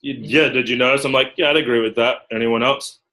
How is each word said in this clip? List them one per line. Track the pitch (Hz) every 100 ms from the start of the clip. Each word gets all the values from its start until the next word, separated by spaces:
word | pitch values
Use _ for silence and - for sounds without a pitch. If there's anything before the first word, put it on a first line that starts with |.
Y-, | 139 131
yeah, | 104 135 147
did | 127 117
you | 123
notice? | 127 139
I'm | 139
like, | 131 131 -
Yeah, | 156
I'd | 151
agree | 151 120
with | 113 107
that. | 117 131 _
Anyone | 113 117 117
else? | 127 139 - - _